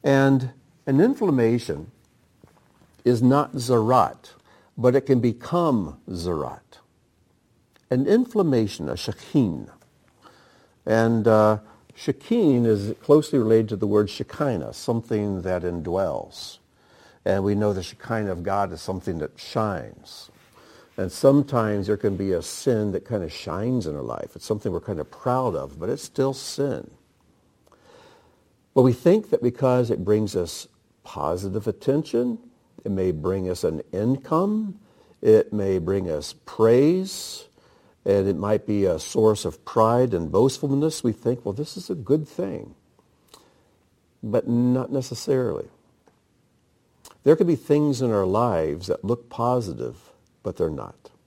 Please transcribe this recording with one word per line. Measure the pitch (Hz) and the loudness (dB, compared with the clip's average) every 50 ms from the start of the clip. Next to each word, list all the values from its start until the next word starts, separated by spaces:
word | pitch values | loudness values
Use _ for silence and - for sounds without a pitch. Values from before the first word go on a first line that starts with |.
And | - 143 139 135 135 139 139 131 127 127 - _ _ _ _ _ _ | 4 4 4 6 6 4 4 2 0 -4 -10 _ _ _ _ _ _
an | - 135 143 | 0 2 4
inflammation | 185 247 285 - 226 190 143 127 117 113 117 117 - - 78 73 78 - _ _ _ _ _ _ _ _ _ _ - _ _ _ _ _ _ _ _ _ _ _ _ | 4 4 2 0 0 0 2 2 2 2 2 0 -2 -6 -8 -8 -8 -16 _ _ _ _ _ _ _ _ _ _ -20 _ _ _ _ _ _ _ _ _ _ _ _
is | 120 123 113 | 2 2 4
not | 123 123 135 143 147 - - | 4 4 4 4 2 -2 -6
Zarat, | 143 120 123 127 117 107 113 127 123 92 - - - _ - - _ _ _ _ _ _ _ _ | -8 -2 0 2 2 4 4 4 4 4 2 -2 -12 _ -20 -20 _ _ _ _ _ _ _ _
but | - 117 127 123 | 2 2 4 4
it | 139 | 2
can | 131 - 135 120 | 2 2 2 2
become | 113 120 107 - - - 170 175 170 160 131 110 90 80 71 - _ - | 2 0 -2 -2 -8 -4 -2 0 2 2 0 0 -2 -4 -10 -16 _ -12
Zarat. | 95 87 82 90 85 76 67 64 - - _ _ - - _ _ _ _ _ _ _ _ _ _ _ _ _ _ _ _ _ _ _ _ _ _ | -10 -6 -4 -4 -4 -4 -6 -8 -10 -14 _ _ -20 -20 _ _ _ _ _ _ _ _ _ _ _ _ _ _ _ _ _ _ _ _ _ _
An | 135 127 139 | 0 0 2
inflammation, | 151 202 240 254 247 - 214 190 160 135 117 110 98 - - 80 69 | 4 2 2 2 0 0 0 2 2 2 2 2 0 -4 -8 -8 -6
a | 64 | -6
shachin. | - - - 107 - - - - 151 123 98 82 64 - - - _ _ _ _ _ _ _ _ _ _ - _ _ _ _ _ _ _ _ _ _ _ | -6 -6 -8 -10 -10 -14 -2 2 2 2 2 -2 -6 -10 -16 -20 _ _ _ _ _ _ _ _ _ _ -20 _ _ _ _ _ _ _ _ _ _ _
And, | - 113 113 113 117 117 113 104 | 0 2 4 4 4 2 2 4
uh, | 117 110 110 107 107 107 107 - - - _ _ _ - | 4 6 6 6 4 2 0 -4 -14 -20 _ _ _ -20
shachin | - - - 127 - - - 226 240 208 151 131 123 117 | -8 -6 -6 -6 -6 -2 -2 0 2 4 4 4 4 4
is | 113 110 101 101 107 110 - | 2 2 2 0 -6 -8 -8
closely | - - 147 156 151 - - 135 | 2 4 4 4 4 2 0 0
related | 110 110 113 113 110 107 | 4 4 4 4 4 0
to | 113 | -4
the | 92 110 | -4 -2
word | 101 101 104 107 - | 2 2 2 2 0
Shekinah, | - - - - - - 147 139 117 87 65 55 - | -4 -10 -10 -12 -6 -4 -2 -2 -2 -4 -6 -8 -12
something | - - - 117 117 110 - 113 104 104 104 98 92 85 | -10 -4 -4 -4 -4 -2 -4 -4 -4 -2 -2 -4 -4 -4
that | 92 92 90 85 | -4 -4 -2 -4
indwells. | 87 87 85 76 87 85 95 98 82 69 50 50 - - - - - - _ _ _ _ _ _ _ _ _ - - _ _ _ | -4 -6 -6 -6 -4 -2 -2 -2 -2 -4 -6 -10 -12 -18 -18 -18 -18 -18 _ _ _ _ _ _ _ _ _ -20 -20 _ _ _
And | 98 95 98 95 | -2 0 0 0
we | 101 101 | 0 0
know | 101 107 104 | 2 0 0
the | 101 92 | -2 -2
Shekinah | 87 - - _ - - 117 110 104 98 | -8 -10 -16 _ -8 -6 -4 -4 -4 -4
of | 92 85 85 | -6 -6 -4
God | 98 98 101 101 90 90 | -4 -2 -2 -2 -2 -6
is | - | -12
something | - - 107 92 - 104 87 80 | -8 -8 -8 -6 -6 -6 -6 -6
that | 76 73 _ - | -8 -10 _ -16
shines. | - - - 120 110 107 98 78 60 50 50 - - - - - - - _ _ _ _ _ _ _ - - - - _ _ | -20 -6 -4 -2 -2 -2 -4 -6 -10 -12 -18 -20 -20 -20 -20 -20 -20 -20 _ _ _ _ _ _ _ -20 -20 -20 -20 _ _
And | - 95 90 | -8 -6 -6
sometimes | - - - 139 139 143 139 - 135 120 110 107 104 101 95 | -6 4 6 6 6 6 2 2 0 0 0 0 0 -2 0
there | 98 107 | -2 -2
can | 101 - 107 98 | 0 0 -2 -2
be | 90 101 98 90 | -2 -2 -2 -2
a | 82 | -2
sin | 76 - - - - 139 120 107 107 104 | -4 -8 -14 -4 0 0 0 2 0 -2
that | 92 87 - | -4 -6 -6
kind | - 120 104 87 | -6 -6 -6 -6
of | 78 | -8
shines | - - - - 78 92 107 123 127 123 92 | -10 -12 -10 -8 -6 -4 -4 -2 -4 -4 -4
in | 78 73 | -6 -8
our | 71 | -8
life. | 64 58 58 - - - - | -8 -8 -8 -10 -10 -14 -14
It's | - - | -18 -6
something | - 110 104 - 113 87 | -6 -6 -4 -4 -6 -6
we're | 85 | -6
kind | - - 98 78 | -6 -6 -8 -8
of | 76 - | -8 -12
proud | - - - 127 123 131 131 120 87 | -14 -8 -4 -2 -2 0 -2 -2 -4
of, | 71 67 69 71 73 | -4 -8 -8 -10 -10
but | 80 | -6
it's | 101 139 143 - | -6 -6 -8 -10
still | - _ - 135 135 135 | -10 _ -2 -2 -2 -2
sin. | 135 - - - - 139 143 107 67 - - - _ _ _ _ _ _ _ _ _ _ _ _ _ _ _ _ _ _ _ - - - - - _ _ _ _ _ _ _ _ _ _ _ _ | -6 -12 -12 -6 -6 -4 -4 -4 -8 -10 -16 -20 _ _ _ _ _ _ _ _ _ _ _ _ _ _ _ _ _ _ _ -20 -20 -20 -20 -20 _ _ _ _ _ _ _ _ _ _ _ _
But | 135 | 4
we | 127 131 | 4 4
think | 117 - - 170 190 220 208 - | 2 2 2 4 4 4 2 -2
that | - - | -2 0
because | 120 123 120 - 143 127 123 127 123 117 | 0 -2 -2 0 0 2 2 2 0 0
it | 113 - - | -2 -4 0
brings | 98 107 107 107 98 - | 0 2 2 0 -2 -2
us | 98 87 80 - - - _ _ _ _ _ _ _ _ | -4 -4 -4 -8 -14 -16 _ _ _ _ _ _ _ _
positive | - - 82 71 76 87 90 98 98 95 107 101 | -16 -10 -6 -4 -4 -4 -4 -4 -6 -6 -4 -4
attention, | 113 101 - - - 135 151 156 - - 233 247 247 226 226 - - _ _ _ _ _ - _ | -4 -6 -4 -2 0 0 0 -2 -2 -2 -2 0 -2 -4 -6 -12 -20 _ _ _ _ _ -12 _
it | 110 | -4
may | 98 95 92 92 | -2 0 0 0
bring | 82 78 73 90 95 98 92 90 | -2 -2 -2 -4 -2 -2 -2 -4
us | 90 - - | -4 -2 -2
an | 82 80 76 - _ - | -2 -2 -4 -8 _ -6
income, | 92 104 120 135 139 - - 160 160 190 202 214 214 220 202 180 - _ _ _ _ _ _ _ _ | -2 0 0 -2 -2 -2 -2 0 0 0 0 -2 -4 -4 -6 -10 -14 _ _ _ _ _ _ _ _
it | - - 110 107 - - - | 4 6 6 6 6 2 -2
may | 107 98 98 95 92 | -2 0 0 0 0
bring | 80 90 98 98 92 87 | 0 -2 -2 -2 -2 -2
us | 78 73 76 - - _ _ | -4 -6 -6 -10 -16 _ _
praise, | - - - 110 113 120 127 143 156 175 185 190 190 - - - - - - - _ _ _ _ _ _ _ _ _ _ _ _ | -16 0 2 4 6 6 6 6 4 2 0 -2 -6 -10 -12 -12 -14 -14 -16 -18 _ _ _ _ _ _ _ _ _ _ _ _
and | 98 98 101 95 | 2 2 2 2
it | 98 95 | 0 0
might | 76 95 104 107 104 - | -2 0 0 0 0 0
be | - 107 101 98 | -2 0 2 2
a | 92 85 78 | 0 0 -2
source | - - - 117 110 110 107 101 - | -6 -4 0 4 4 4 4 2 -2
of | 87 - - _ | -8 -8 -8 _
pride | - - 117 110 113 117 123 131 123 101 | -2 2 4 4 6 6 4 2 2 0
and | 85 85 76 | -2 -2 0
boastfulness, | 80 98 120 135 135 - - 143 135 139 151 160 156 - - | 2 4 4 4 2 -2 -4 -2 0 0 0 -2 -4 -2 -2
we | 120 | -2
think, | 107 - - 120 123 123 - | -2 -2 -2 -4 -4 -2 -6
"Well, | 104 | -8
this | 98 113 151 - - | -6 -6 -8 -10 -10
is | 190 180 - | -16 -10 -10
a | 185 | -10
good | 156 110 101 139 156 151 | -10 -2 0 0 0 0
thing." | - - - 185 196 - - - - - _ _ _ _ _ _ _ _ _ _ _ - - _ _ _ _ _ _ _ _ _ _ _ _ _ _ _ _ - | -6 -8 -8 -6 -6 -8 -10 -12 -14 -20 _ _ _ _ _ _ _ _ _ _ _ -20 -20 _ _ _ _ _ _ _ _ _ _ _ _ _ _ _ _ -8
But | 110 113 117 - | -2 -2 -2 0
not | - 120 120 123 123 123 131 127 - - | 0 0 2 2 2 0 0 -2 -4 -6
necessarily. | 135 127 - 123 - - - 139 131 127 110 82 - - - _ _ _ _ _ _ _ _ _ _ _ _ _ _ _ _ _ _ _ _ _ _ _ _ _ _ _ - - _ _ | -6 -6 -6 -12 -12 -2 -2 0 0 0 -2 -6 -8 -10 -12 _ _ _ _ _ _ _ _ _ _ _ _ _ _ _ _ _ _ _ _ _ _ _ _ _ _ _ -20 -20 _ _
There | 139 160 | 4 6
could | 156 - | 6 6
be | 170 165 | 2 2
things | - - - 147 147 151 147 139 117 | -2 0 0 2 2 4 2 0 0
in | 131 120 | 0 0
our | 110 101 95 | 2 2 2
lives | 92 95 107 123 120 98 82 80 78 73 85 90 | 2 2 2 2 2 0 0 0 -2 -4 -6 -4
that | 95 87 - - | -4 -4 -4 -2
look | 98 120 - - | -4 -4 -4 -4
positive, | _ - - 117 123 127 127 110 95 73 53 58 60 - - _ _ _ _ _ _ _ _ | _ -6 -2 0 0 0 0 -2 -6 -8 -8 -10 -10 -10 -14 _ _ _ _ _ _ _ _
but | _ - - | _ -10 -4
they're | - 82 82 | -2 -4 -4
not. | 78 65 52 50 - _ _ - _ _ _ | -4 -6 -12 -14 -18 _ _ -20 _ _ _